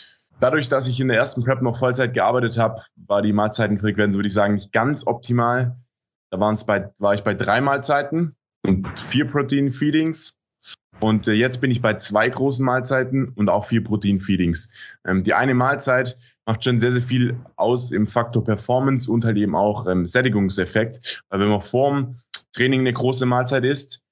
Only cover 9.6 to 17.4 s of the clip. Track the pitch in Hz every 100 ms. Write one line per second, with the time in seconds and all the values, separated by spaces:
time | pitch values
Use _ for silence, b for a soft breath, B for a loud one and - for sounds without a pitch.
9.6 | 139 127 147 151 160 156 - _ _ _
10.6 | B B _ - 110 110 110 107 127 127
11.6 | 135 120 127 131 - - - - 135 123
12.6 | 135 127 127 131 127 135 127 - 101 98
13.6 | - 117 95 104 101 98 - 92 87 85
14.6 | - B B B - 95 85 92 131 123
15.6 | 127 139 143 127 123 - b b - 110
16.6 | 127 120 123 123 123 123 120 120